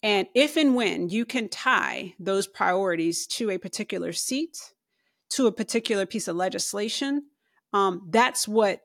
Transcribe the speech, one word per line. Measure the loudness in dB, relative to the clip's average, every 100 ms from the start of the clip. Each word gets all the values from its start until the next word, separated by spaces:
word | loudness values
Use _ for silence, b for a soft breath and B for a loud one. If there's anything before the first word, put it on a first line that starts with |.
And | 2 2 2
if | 4 4 4
and | 4
when | 4 2 0 -2
you | -2 -2
can | -4 -4
tie | -2 2 2 2 -4 -10 -8
those | -2 0 -2
priorities | -2 2 2 2 0 0 -2 -6
to | -4 -2
a | -4
particular | -6 -10 -6 -6 -4
seat, | -4 -4 -4 -4 -10 -20 _ _ _ _ _ _
to | 2 2
a |
particular | 2 -4 -4 -2 -2 -2
piece | -4 -4
of | -2
legislation, | -2 -2 -6 -4 -4 -4 -2 -4 -6 _ _ _ _
um, | 2 2 0 0
that's | 4 4 2 0
what | 2 2 0